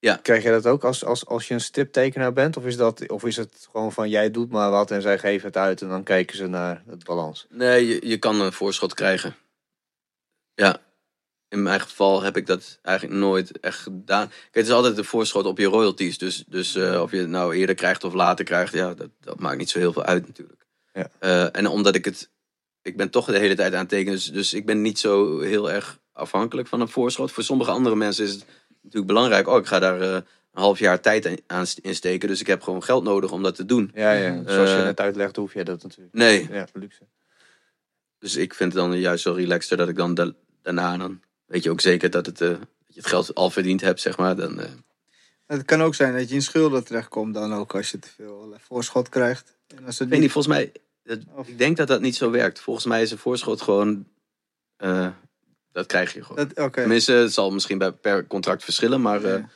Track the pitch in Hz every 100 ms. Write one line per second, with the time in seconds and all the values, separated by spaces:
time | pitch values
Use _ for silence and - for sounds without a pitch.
0 | 113 104 - 113 113 113 113 143 131 127
1 | - 117 - 117 113 120 - - 139 -
2 | 135 131 127 127 143 156 123 120 117 113
3 | - 104 117 113 110 _ - 110 110 110
4 | 107 104 107 113 120 113 101 101 104 101
5 | 101 98 104 101 101 92 98 92 95 95
6 | 95 95 90 98 95 90 87 85 87 87
7 | 85 87 80 76 - 120 123 123 117 110
8 | 120 107 113 107 95 - 101 95 92 -
9 | 98 95 - - _ _ _ _ _ _
10 | _ _ _ _ _ - 98 - _ _
11 | _ _ _ _ _ 104 98 98 - -
12 | 98 98 98 98 95 92 - - - 95
13 | - 98 98 95 90 - - - - 92
14 | 98 98 104 - - - 110 127 123 107
15 | 101 120 110 101 95 92 98 107 107 90
16 | 92 82 92 87 - 92 90 95 92 90
17 | 85 98 87 90 87 85 92 92 90 92
18 | 95 90 90 90 92 87 90 - 90 87
19 | - _ - - 82 67 85 - 87 82
20 | - 90 85 - - _ _ _ _ 98
21 | 92 _ 95 90 87 98 101 104 101 95
22 | 92 90 - _ _ _ _ _ - -
23 | 98 123 123 104 101 95 92 92 92 101
24 | 95 95 - 98 95 95 107 107 107 107
25 | 107 101 101 76 82 104 101 98 101 -
26 | _ - - 98 117 123 123 120 117 -
27 | 120 - 135 - 110 135 117 123 127 107
28 | 107 101 104 101 - _ _ _ - 110
29 | 95 104 123 101 - 117 92 95 92 90
30 | 92 92 90 _ _ - 98 95 104 90
31 | - 107 87 90 _ 90 90 - 98 87
32 | 90 92 90 92 - 92 - 92 - 127
33 | 104 98 113 92 95 92 95 123 101 107
34 | 107 104 92 87 87 98 98 95 95 98
35 | 101 101 98 101 101 104 90 87 95 -
36 | 90 110 117 104 80 101 92 - 101 _
37 | _ _ _ _ _ _ _ _ _ _
38 | _ _ 98 - 92 - 92 90 90 90
39 | 92 87 95 90 90 87 - 90 87 85
40 | 87 87 87 - _ _ - 87 90 90
41 | 92 95 _ _ _ 90 82 82 90 90
42 | 92 87 80 - 85 85 - _ _ -
43 | - 90 92 - 90 95 92 95 95 90
44 | - 90 92 95 85 - - - _ _
45 | _ _ _ _ _ 147 135 156 160 156
46 | 135 127 123 135 139 160 156 131 113 117
47 | 113 107 110 107 107 104 101 98 98 98
48 | - _ 107 101 107 104 _ 123 117 131
49 | 120 131 123 127 - _ _ - 127 123
50 | 127 156 147 147 147 147 127 - _ _
51 | - 113 - 139 127 123 139 165 143 127
52 | 127 120 120 117 107 - - 95 120 113
53 | 113 107 - 123 - 107 - 101 104 104
54 | 98 _ _ _ _ _ _ _ 95 92
55 | 92 90 _ _ _ _ _ 90 - 90
56 | 87 - - - 143 147 139 131 120 113
57 | 110 123 117 104 98 98 - 95 95 -
58 | 107 101 87 98 90 95 - - 117 131
59 | 117 104 101 95 107